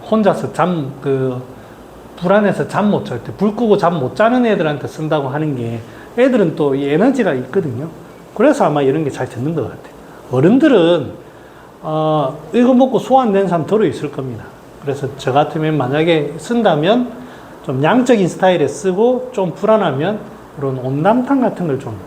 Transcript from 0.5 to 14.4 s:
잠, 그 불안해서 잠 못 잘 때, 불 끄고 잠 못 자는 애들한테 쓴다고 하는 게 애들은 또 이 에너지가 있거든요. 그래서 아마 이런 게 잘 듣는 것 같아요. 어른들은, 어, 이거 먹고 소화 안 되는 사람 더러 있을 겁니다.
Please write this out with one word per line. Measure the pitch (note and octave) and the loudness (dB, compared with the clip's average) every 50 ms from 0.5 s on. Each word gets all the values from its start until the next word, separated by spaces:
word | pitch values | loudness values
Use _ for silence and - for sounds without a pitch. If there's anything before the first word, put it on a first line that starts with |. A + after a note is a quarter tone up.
| - | -2
잠, | - D#3 F3+ F3+ E3 C#3+ C3 - - | -2 -2 0 0 -4 -4 -6 -8 -8
그 | - D3 C3+ C3+ C3 C3 B2 B2 B2 - - - - - - - - - - - - - - - | -4 -2 -2 0 0 -2 -4 -6 -10 -14 -18 -20 -20 -20 -20 -20 -20 -20 -20 -20 -20 -20 -14 -6
불안해서 | E3+ F3+ F#3+ G#3+ G#3 G3 E3+ - D3 - | 0 2 2 4 4 2 0 -2 -4 -4
잠 | - D#3 G#3 G#3 | -2 0 0 2
못 | F#3+ C#3 - | 0 0 -2
잘 | - C3+ A2+ - | -6 -8 -8 -8
때, | - A2 | -10 -4
불 | - F#3+ G#3+ G#3 | -2 -2 0 0
끄고 | A3 B3 G#3+ G3+ D3+ | 0 2 2 2 4
잠 | - E3 F3 E3 | 4 0 0 0
못 | C3 B2 - | -4 -4 0
자는 | - G#3+ A3+ B3 B3+ B3 | 2 2 2 4 2 2
애들한테 | A#3 G#3 F3 E3+ D#3 D3 C3+ C3 A#2 | 2 2 0 0 -2 -2 -4 -6 -10
쓴다고 | - - D#3 D#3 D#3+ D3+ C#3 C3 | -8 -8 -4 -2 -2 -2 -2 -2
하는 | B2+ D3 D#3 D3+ C#3 | -4 -2 -2 -2 -4
게 | A#2 A#2 A2+ A#2 A2+ A2 - - - - - - - | -4 -4 -6 -6 -8 -10 -14 -18 -20 -20 -10 0 2
애들은 | B3 C#4 B3 A#3 G3 E3 - | 2 4 4 4 2 2 0
또 | - D#3+ C#3+ C3+ | 0 0 0 0
이 | C#3 C#3+ C#3 | 0 0 0
에너지가 | C#3+ D#3+ G3+ C4+ C4+ C4+ A3+ F#3 C#3+ | 2 2 2 2 2 2 0 0 0
있거든요. | B2+ B2+ - - G3 F3 D3 A#2 A#2 C#3+ E3 - - - - - - - - - | -2 -4 -2 -2 -2 -2 -2 -6 -6 -8 -10 -12 -16 -20 -20 -20 -20 -20 -18 -2
그래서 | - G#3+ D4 D4+ - G#3+ | 2 2 2 4 4 2
아마 | E3 D3 D3 | 2 2 2
이런 | C#3+ C3 C#3+ D#3+ D#3+ | 2 2 0 0 -2
게 | C#3 | -4
잘 | - - B2+ A2+ | -4 -6 -8 -8
듣는 | - A#2 B2 D3+ E3+ | -6 -6 -6 -4 -2
것 | D#3 A#2 | -4 -4
같아요. | G2 F2 - - - - - - - - - - - | -6 -8 -14 -18 -20 -20 -20 -20 -20 -20 -20 -10 -4
어른들은, | B2+ B2+ C3+ F3 A#3 C4+ E4 D#4 C4+ G3+ E3 E3 F3 E3 C3 G2+ - - - - - - - - - - - - - - - | 0 4 4 6 6 6 6 6 6 6 6 4 2 2 0 -6 -12 -16 -20 -20 -20 -20 -20 -20 -20 -20 -20 -20 -20 -14 -8
어, | D#3+ D#3 D#3 D#3 D#3 D#3 D3+ C#3+ C3 C3 D3+ - - - | -6 -2 -2 0 0 2 0 0 -2 -4 -8 -14 -4 0
이거 | A3+ B3 A#3+ C4 | 2 4 4 6
먹고 | A#3+ C4 B3+ B3+ F#3 | 4 4 4 2 -2
소화 | - - B3+ C4+ B3+ | 0 2 2 2 2
안 | A3+ | 2
되는 | F#3+ G3 G3 F#3 | 2 2 2 2
사람 | F3+ E3+ D3 | 0 -2 0
더러 | - D3 - G#3 | 0 0 2 2
있을 | D#3 - - - C#3+ | 0 0 -2 -8 -8
겁니다. | - - C3 C3 A#2+ G#2+ | -8 -8 -10 -10 -10 -12